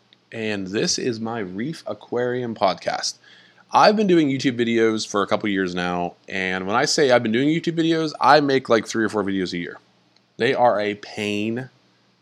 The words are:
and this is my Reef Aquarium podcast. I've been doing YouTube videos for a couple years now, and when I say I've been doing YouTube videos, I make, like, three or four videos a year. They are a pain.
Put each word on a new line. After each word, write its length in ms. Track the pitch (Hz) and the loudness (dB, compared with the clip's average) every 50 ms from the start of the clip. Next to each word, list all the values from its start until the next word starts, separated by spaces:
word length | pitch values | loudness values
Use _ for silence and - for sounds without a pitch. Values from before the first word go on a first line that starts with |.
| _ _ _ _ _ _ | _ _ _ _ _ _
and 360 | - 117 110 107 107 101 95 92 | -10 -6 -4 -4 -4 -4 -6 -4
this 300 | 95 110 151 180 - - | -2 -2 -2 -2 -2 -2
is 220 | - 131 117 110 | -2 -4 -4 -4
my 200 | 113 113 117 117 | -6 -6 -6 -6
Reef 440 | 104 90 92 95 113 147 165 - - | -8 -8 -6 -8 -8 -8 -8 -10 -10
Aquarium 720 | - 107 - - - - 120 123 123 123 127 123 117 113 | -12 -12 -12 -10 -8 -4 -4 -2 -2 -2 -4 -4 -6 -4
podcast. 600 | 107 107 95 87 85 - - - - - - - - _ - - - - _ _ _ _ _ | 0 0 0 0 0 -4 -6 -6 -4 -6 -8 -10 -10 _ -20 -20 -20 -20 _ _ _ _ _
I've 280 | - - 147 208 214 208 | 4 6 6 6 6 4
been 100 | 220 196 | 2 4
doing 220 | 180 170 156 139 | 4 4 4 2
YouTube 280 | 135 135 127 139 120 117 | 0 0 0 -2 0 0
videos 480 | 120 113 117 113 113 113 110 110 107 | 0 0 2 2 2 2 2 0 -4
for 160 | - - 104 | -4 -2 -2
a 60 | 98 - | 0 0
couple 220 | 110 104 - 107 | 0 -2 0 0
years 260 | 101 95 95 90 87 | 0 0 -2 -2 -2
now, 380 | 90 87 90 90 90 87 87 - _ _ - | -4 -4 -2 -2 -2 -4 -6 -8 _ _ -10
and 360 | - 98 95 92 92 92 92 | -6 -4 -4 -2 -4 -4 -4
when 120 | 95 104 120 | -2 0 0
I 80 | 139 | 0
say 260 | 151 - - 156 139 | 0 0 2 4 4
I've 100 | 123 123 | 4 4
been 120 | 120 113 110 | 4 2 0
doing 160 | 117 139 147 | 0 2 2
YouTube 260 | 156 165 160 170 160 | 0 0 -2 -2 -2
videos, 380 | 165 160 165 165 160 160 156 147 - | 0 0 0 0 0 -2 -4 -4 0
I 180 | - 123 139 156 | 4 6 6 6
make, 300 | 151 139 135 135 135 - | 6 4 2 0 2 2
like, 180 | 117 113 101 - | 2 2 2 0
three 160 | - 113 110 | -2 0 0
or 60 | 104 | 0
four 160 | - 107 98 | 0 -2 -2
videos 260 | 98 98 95 92 85 | -2 -2 -2 -2 -2
a 60 | 95 87 | -4 -6
year. 220 | 85 73 - - _ _ _ _ _ _ _ _ _ _ _ _ | -6 -8 -10 -16 _ _ _ _ _ _ _ _ _ _ _ _
They 160 | 110 123 131 | 0 0 2
are 260 | - 123 123 107 101 | 4 4 4 4 2
a 160 | 104 104 104 | 0 -2 -4
pain. 760 | 101 - - - - 107 104 104 104 104 113 113 120 131 127 _ _ _ _ _ _ _ _ _ _ | -6 -10 -14 -8 -6 -4 -4 -2 -2 -2 -4 -4 -6 -8 -10 _ _ _ _ _ _ _ _ _ _